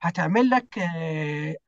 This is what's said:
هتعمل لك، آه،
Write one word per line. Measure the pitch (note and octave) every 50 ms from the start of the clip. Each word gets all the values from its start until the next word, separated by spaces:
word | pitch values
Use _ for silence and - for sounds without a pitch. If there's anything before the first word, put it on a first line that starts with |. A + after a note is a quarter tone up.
هتعمل | - E3+ - F#3 D#3+ D#3+ F#3+ A#3 B3+ B3+
لك، | B3+ B3 B3 - - G#3+
آه، | F#3 E3+ E3+ E3 E3 D#3+ D#3 D#3 D#3 D3 D3 D3 D3+ D#3 D#3+ - _